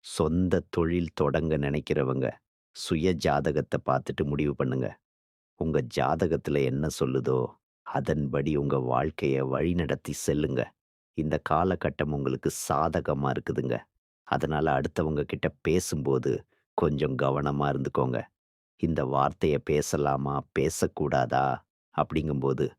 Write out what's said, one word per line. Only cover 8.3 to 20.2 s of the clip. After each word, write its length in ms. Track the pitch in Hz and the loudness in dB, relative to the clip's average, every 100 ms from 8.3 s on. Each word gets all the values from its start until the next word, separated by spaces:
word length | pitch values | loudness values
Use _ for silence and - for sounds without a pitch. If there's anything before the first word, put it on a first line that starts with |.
| 71 71 73 | 0 0 0
உங்க 200 | 71 69 | 0 0
வாழ்க்கைய 600 | 62 62 78 - 71 67 | 0 0 0 -2 0 0
வழிநடத்தி 680 | 65 65 82 87 76 67 - 71 | 0 0 0 0 0 -4 -4 -4
செல்லுங்க. 460 | - 73 67 64 - _ _ _ _ - | -2 0 0 -2 -4 _ _ _ _ -6
இந்த 160 | 76 76 | -2 -2
காலகட்டம் 720 | - 78 92 87 80 - 73 | 2 2 2 0 -2 -2 -2
உங்களுக்கு 360 | 73 67 65 - - | 0 -2 -2 -2 -4
சாதகமா 760 | - 71 80 82 - 69 69 | -2 0 2 0 0 0 0
இருக்குதுங்க. 460 | 67 - - 65 60 - _ _ _ - | -2 -2 -4 -2 -4 -6 _ _ _ -4
அதனால 380 | 65 71 76 76 | -2 0 0 2
அடுத்தவங்க 500 | 69 69 - 78 73 | 0 0 -2 -2 -2
கிட்ட 260 | 71 - - - | -4 -4 -4 -2
பேசும்போது 720 | - 85 - 76 69 65 67 60 - _ _ - | 0 0 0 -2 0 0 0 -2 -6 _ _ 0
கொஞ்சம் 380 | 80 73 69 65 | 0 2 0 0
கவனமா 500 | 67 69 71 71 71 | 0 2 0 0 0
இருந்துக்கோங்க. 500 | 69 65 - 64 58 - _ _ _ _ _ | 0 -2 0 0 -2 -6 _ _ _ _ _
இந்த 200 | 82 73 | -2 0
வார்த்தைய 520 | 65 69 69 - 80 71 | 0 2 2 2 0 0
பேசலாமா, 680 | - 73 - 78 71 67 | 2 0 2 0 0 0